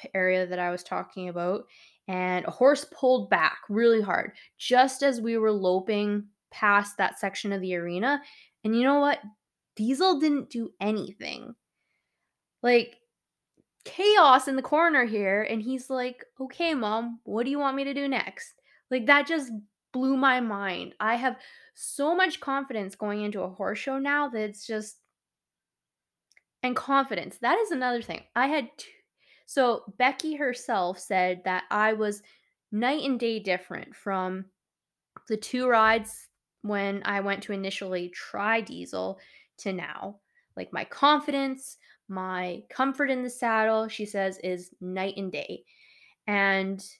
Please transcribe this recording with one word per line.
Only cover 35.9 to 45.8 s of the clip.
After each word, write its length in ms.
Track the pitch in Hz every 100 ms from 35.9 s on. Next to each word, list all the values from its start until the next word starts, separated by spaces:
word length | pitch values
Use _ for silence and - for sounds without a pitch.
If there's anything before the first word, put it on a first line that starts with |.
| 226 214 - - _ _ _
when 400 | 208 202 196 202
I 160 | 196 202
went 220 | 196 196
to 80 | 202
initially 580 | 202 196 196 190 185 175
try 500 | - - 202 208 226
Diesel 580 | 196 170 175 185 185 190 - - _ -
to 140 | 202
now. 440 | 185 160 - - 208 _ _ _ -
Like, 160 | -
my 120 | -
confidence, 920 | - - 285 294 294 277 269 262 - - _ _ -
my 540 | 190 185 185 180 180 -
comfort 400 | - 269 269 277
in 120 | 254
the 80 | 247
saddle, 580 | 240 233 220 220 220 220
she 180 | - 208
says, 320 | 202 190 190
is 280 | 185 180 180 -
night 340 | 180 185 190 196
and 140 | 190
day. 320 | 151 - 185 - _